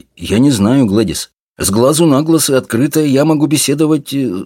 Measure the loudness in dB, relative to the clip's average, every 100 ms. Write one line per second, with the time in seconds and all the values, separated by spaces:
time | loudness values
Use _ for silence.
0 | -10 -14 -4 2 2 2 2 2 2 0
1 | -2 -4 -12 _ _ -8 -4 0 2 2
2 | 2 2 2 0 0 -2 -2 -2 -2 0
3 | 0 2 2 0 0 0 -2 0 0 -2
4 | -4 -6 -4 -6